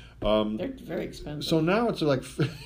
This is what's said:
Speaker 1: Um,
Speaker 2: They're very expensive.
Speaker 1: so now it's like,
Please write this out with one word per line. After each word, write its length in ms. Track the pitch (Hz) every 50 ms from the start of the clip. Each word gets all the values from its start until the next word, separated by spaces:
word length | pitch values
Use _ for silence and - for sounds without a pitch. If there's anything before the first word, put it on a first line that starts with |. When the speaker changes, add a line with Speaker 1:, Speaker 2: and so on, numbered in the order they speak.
| - - - - - 104
Speaker 1:
Um, 300 | 107 107 107 107 107 110
Speaker 2:
They're 100 | - - - - -
very 200 | - 160 - 196
expensive. 440 | - - - - - 147 151 - -
Speaker 1:
so 100 | 170 160
now 280 | 156 165 190 220 240 226
it's 120 | 196 - 165
like, 180 | 147 139 127 - - - - 160 - - - -